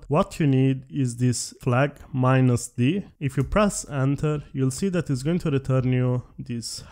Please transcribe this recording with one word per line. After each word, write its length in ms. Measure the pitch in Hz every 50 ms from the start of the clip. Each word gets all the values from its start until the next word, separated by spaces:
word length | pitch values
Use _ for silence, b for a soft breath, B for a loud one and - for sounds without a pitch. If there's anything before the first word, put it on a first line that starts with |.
| -
What 320 | - 131 165 196 196 - -
you 80 | 165
need 300 | 143 135 131 131 135 135 131 - -
is 280 | - 147 135 123 117
this 360 | 120 123 123 120 - - - - -
flag 300 | - 127 120 123 143 147 147 - - -
minus 560 | - 127 127 127 131 131 131 127 120 117 -
D. 380 | - - - 120 131 180 202 - - - _
If 180 | 156 135 -
you 60 | 143 131
press 320 | - - 196 214 202 - - - -
enter, 540 | 147 139 131 135 143 139 156 151 151 147 - - -
you'll 240 | 135 131 131 127 -
see 100 | 196 196
that 200 | 180 175 151 -
it's 140 | 143 123 131
going 160 | 151 175 175 -
to 60 | 165
return 420 | 139 135 131 - 131 131 123 127 127
you 300 | 123 127 127 123 123 - - -
this 460 | - 135 - 120 117 113 - - - - -